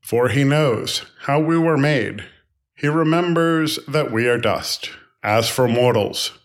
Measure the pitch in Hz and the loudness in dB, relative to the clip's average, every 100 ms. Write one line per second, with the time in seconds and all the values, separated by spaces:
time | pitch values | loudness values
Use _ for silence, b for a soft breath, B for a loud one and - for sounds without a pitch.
0 | - 117 123 113 139 147 151 110 - - | -2 0 2 2 2 2 2 0 -4 -8
1 | - _ - 143 156 165 165 151 143 147 | -10 _ -2 0 2 2 2 2 2 0
2 | 107 95 - - _ _ _ _ 147 151 | -2 -8 -16 -20 _ _ _ _ -2 0
3 | 156 165 175 170 165 160 156 147 - 151 | 2 2 2 2 2 2 0 -4 -4 -2
4 | 143 113 120 120 110 90 - - - - | 0 0 0 0 0 -2 -4 -10 -10 -16
5 | - _ 104 107 113 - 123 117 123 113 | -20 _ 0 0 0 0 0 4 2 2
6 | 98 - - - | 0 -4 -8 -10